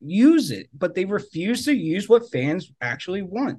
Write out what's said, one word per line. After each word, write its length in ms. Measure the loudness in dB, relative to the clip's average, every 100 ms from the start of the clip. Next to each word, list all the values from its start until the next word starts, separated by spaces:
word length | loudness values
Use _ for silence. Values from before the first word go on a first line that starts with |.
use 520 | -4 4 6 6 2
it. 160 | -6 -10
But 220 | -6 -4
they 120 | -2 -2
refuse 580 | -4 -6 -6 -2 -2
to 100 | 0
use 340 | 0 0 -4 4
what 220 | 4 4
fans 400 | -2 -2 -2 -6 _
actually 420 | -8 -8 -6 -8
want. 360 | -6 -4 -4